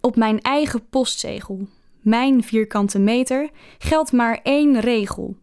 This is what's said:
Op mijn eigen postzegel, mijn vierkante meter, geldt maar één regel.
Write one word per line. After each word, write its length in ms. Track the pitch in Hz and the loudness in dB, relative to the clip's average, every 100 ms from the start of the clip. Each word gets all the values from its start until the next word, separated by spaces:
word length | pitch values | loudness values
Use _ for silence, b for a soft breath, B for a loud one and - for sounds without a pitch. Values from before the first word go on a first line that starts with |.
Op 140 | 247 233 | 2 2
mijn 260 | 220 214 | 2 0
eigen 480 | 254 285 302 233 - | 0 -2 -2 -4 -4
postzegel, 760 | 262 247 - - 196 - 190 202 _ _ _ | -4 -2 -4 -8 -10 -12 -12 -12 _ _ _
mijn 420 | 214 226 262 262 | 0 2 4 2
vierkante 560 | - 220 214 208 202 202 | 2 -2 0 -2 0 2
meter, 500 | 202 240 254 262 302 b b b | 2 2 0 -2 -4 b b b
geldt 340 | - 311 311 | 0 0 2
maar 280 | 247 233 226 | 2 0 -2
één 360 | - 285 294 247 | 0 2 2 2
regel. 580 | 226 226 202 - - 196 | 2 -2 -2 -8 -10 -12